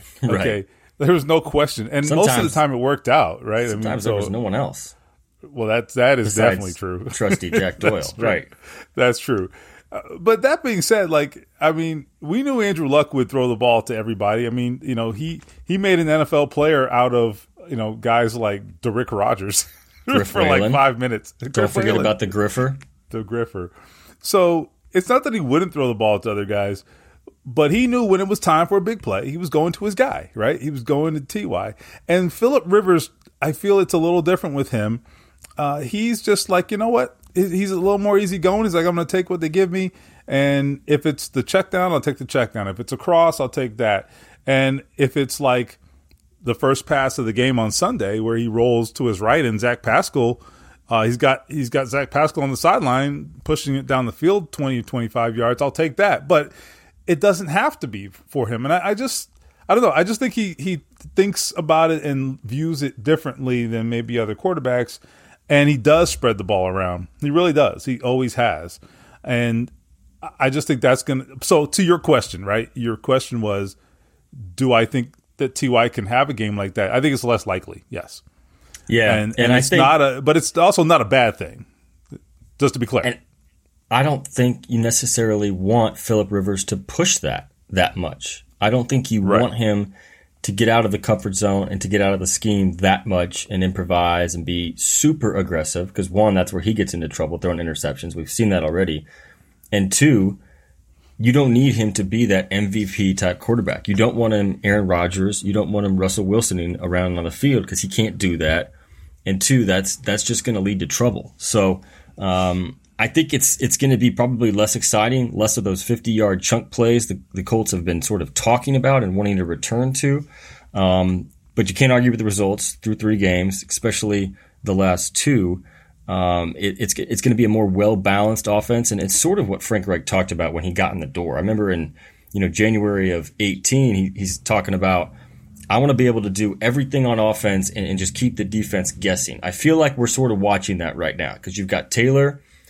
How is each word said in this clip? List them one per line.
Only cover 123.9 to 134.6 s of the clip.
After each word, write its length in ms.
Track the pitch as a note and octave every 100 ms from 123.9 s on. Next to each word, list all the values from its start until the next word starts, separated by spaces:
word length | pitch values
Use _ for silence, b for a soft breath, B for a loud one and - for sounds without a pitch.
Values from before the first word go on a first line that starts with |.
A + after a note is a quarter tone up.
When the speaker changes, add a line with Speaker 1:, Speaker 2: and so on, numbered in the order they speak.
| - G#2+ G2+ F#2+ F#2+ B B
Speaker 1:
the 100 | - F#2+
last 400 | F#2+ F2+ - -
two. 480 | - B2+ F2+ F#2 b b b b -
Um, 460 | F#2 F2+ F2 E2+ -
it, 200 | G2 -
it's, 120 | G#2+ -
it's 240 | - G#2
gonna 140 | B2+ A2+
be 100 | A2
a 40 |
more 180 | A2 G#2
well-balanced 800 | F#2 G#2 G#2+ F#2+ G2 G#2+ A2 -
offense, 440 | G#2 G#2+ A#2 A#2+
and 80 | G2+
it's 160 | F#2+ -
sort 220 | E3 G3+
of 80 | A2
what 140 | G2
Frank 220 | - G#2+ F#2+
Reich 180 | F2 -
talked 260 | F#2+ F#2
about 220 | E2+ E2
when 100 | E2
he 100 | F2+
got 200 | F2 F#2
in 60 | F#2
the 60 | D2
door. 300 | D#2 E2+ C2+
I 40 |
remember 300 | F#2+ G#2+ G2+
in, 240 | F2 D#2 - b b b
you 60 | G2+
know, 80 | F#2
January 600 | E2+ G#2+ A2 G#2 G2+ F#2+
of 200 | E2+ D2+ -
eighteen, 560 | G#2 F#2+ - C3 C3 F#2+
he, 160 | F#2+ G2
he's 240 | F#2+ -
talking 340 | - G#2+